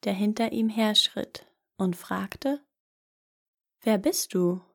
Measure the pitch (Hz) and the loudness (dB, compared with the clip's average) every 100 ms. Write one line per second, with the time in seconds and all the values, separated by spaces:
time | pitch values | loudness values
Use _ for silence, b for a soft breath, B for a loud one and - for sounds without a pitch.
0 | - 190 208 220 226 226 226 220 220 214 | -2 0 0 0 -2 0 0 2 2 4
1 | - - - - - _ _ _ 190 175 | 2 -2 -8 -10 -20 _ _ _ -2 -2
2 | - 185 190 - 269 285 _ _ _ _ | -6 -6 -6 -6 -4 -4 _ _ _ _
3 | _ _ _ _ _ _ _ _ - 214 | _ _ _ _ _ _ _ _ 0 2
4 | 247 - - 185 175 180 _ | 2 0 -2 2 2 0 _